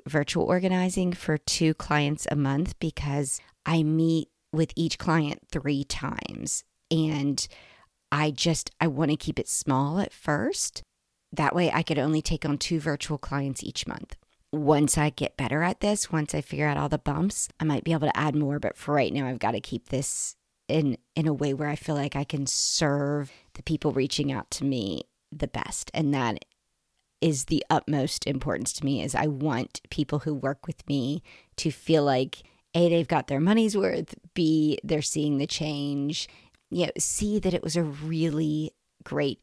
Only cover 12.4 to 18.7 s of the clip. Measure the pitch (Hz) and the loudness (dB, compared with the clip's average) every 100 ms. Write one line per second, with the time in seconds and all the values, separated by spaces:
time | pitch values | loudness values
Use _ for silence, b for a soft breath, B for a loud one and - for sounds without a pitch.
12.4 | 147 143 - 165 151 147 - 147 - 139 | -2 -2 -2 -2 -2 -4 -4 -6 -4 -4
13.4 | 139 127 - - - - - - _ _ | -4 -6 -8 -8 -8 -8 -12 -16 _ _
14.4 | _ 151 147 147 147 156 151 - 143 - | _ 2 4 6 6 4 2 0 -4 -2
15.4 | 127 147 175 - 208 208 - 160 147 151 | -2 0 0 0 0 0 0 -2 0 -4
16.4 | - 147 147 143 143 151 - 147 190 - | -4 -2 0 0 0 0 0 0 0 -2
17.4 | - - 156 139 - 165 147 - 151 147 | -6 -2 0 0 2 2 2 2 2 2
18.4 | 143 147 - | 0 0 -4